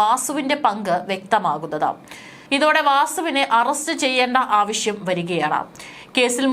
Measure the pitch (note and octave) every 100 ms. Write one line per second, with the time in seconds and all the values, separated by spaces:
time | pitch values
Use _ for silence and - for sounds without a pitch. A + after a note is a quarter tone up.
0 | G#3+ A#3+ - - C4+ D4 A#3+ G#3 G3 F3
1 | F#3+ F#3+ - G#3+ F3 D3+ D#3 D#3 D3+ -
2 | - - - - - C#4 D4+ D#4 D4 C#4
3 | D4 - E4 C#4 C4+ A#3 A#3+ C#4+ E4 D4+
4 | C4+ B3+ B3 B3+ A#3+ G#3 G#3 A3 G#3+ G3+
5 | F3 F3 E3+ E3+ D3+ D3 - - - -
6 | - B3+ B3 B3 C4